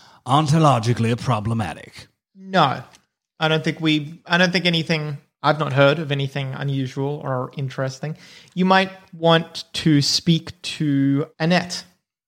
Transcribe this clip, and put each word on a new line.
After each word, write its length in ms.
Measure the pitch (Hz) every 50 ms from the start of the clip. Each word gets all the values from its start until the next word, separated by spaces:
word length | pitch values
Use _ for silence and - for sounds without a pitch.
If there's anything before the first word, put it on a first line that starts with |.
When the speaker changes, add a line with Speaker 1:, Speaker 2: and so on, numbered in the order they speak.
| - _ _ _ -
Speaker 1:
ontologically 920 | 120 131 151 160 135 151 165 156 147 127 117 107 120 117 110 113 113 120 117
problematic? 920 | - 120 117 107 101 113 113 113 101 - - - - - - - - _ _ _ _ _ _
Speaker 2:
No. 480 | 190 190 190 190 180 151 131 123 127 127 - _ _ _ _ _ _ _ _ _ -
I 80 | 160 156
don't 140 | 160 156 151
think 160 | 170 147 -
we, 400 | 160 156 151 151 147 151 165 - -
I 100 | - 175 175
don't 120 | 185 180
think 140 | 180 185 180
anything, 520 | 180 170 165 151 - 165 156 151 151 143 139 _ _ _ _
I've 160 | - 147 151 151
not 120 | 151 143
heard 260 | 131 139 139 139 151 165
of 100 | 160 135
anything 420 | 143 139 139 135 - 143 135 131 135
unusual 680 | 139 143 139 139 135 131 127 - 143 135 143 147 151
or 300 | - 139 131 127 131 - -
interesting. 600 | 151 139 127 - - 135 131 131 - - 151 160 - - - - - - _ -
You 100 | 180 185
might 260 | 185 190 190 190 190 - - - _
want 520 | - 165 165 165 165 165 165 - - - - _ -
to 280 | - - 160 151 143
speak 580 | 139 - - - - 175 160 160 - - - _
to 640 | - - - - 160 147 139 139 139 139 139 139 151 - _ -
Annette 460 | 160 165 180 170 - - - - - _ _ _ _ _ _ _ _